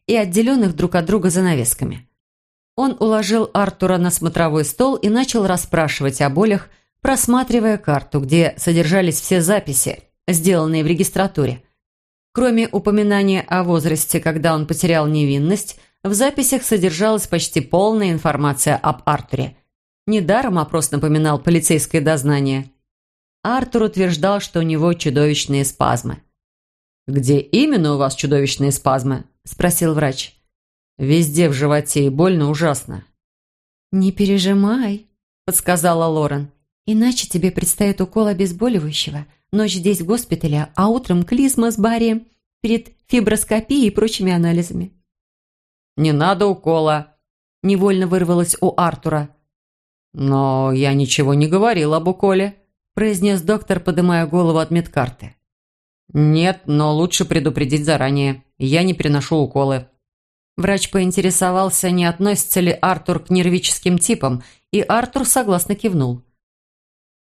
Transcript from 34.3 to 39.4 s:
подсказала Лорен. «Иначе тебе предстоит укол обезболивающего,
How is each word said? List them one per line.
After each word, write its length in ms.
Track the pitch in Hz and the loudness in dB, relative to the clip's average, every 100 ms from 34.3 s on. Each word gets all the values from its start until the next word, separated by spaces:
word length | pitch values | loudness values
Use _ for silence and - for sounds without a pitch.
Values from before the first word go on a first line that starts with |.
| 196 185 196 202 240 226 202 - _ _ _ | 2 2 2 2 0 -2 -6 -10 _ _ _
подсказала 640 | - 180 - 180 175 170 165 | -6 -4 0 2 2 2 0
Лорен. 460 | 156 147 143 143 _ _ _ - | 0 0 -2 -8 _ _ _ -2
«Иначе 420 | 214 240 247 - | 0 2 0 -4
тебе 220 | 175 180 | -2 -2
предстоит 500 | 180 180 - 202 196 | -2 -4 0 0 0
укол 260 | 185 220 214 | -2 0 0
обезболивающего, 1000 | 190 196 175 240 214 151 147 - 143 147 _ | 0 -2 -2 -2 0 -2 -6 -6 -8 -14 _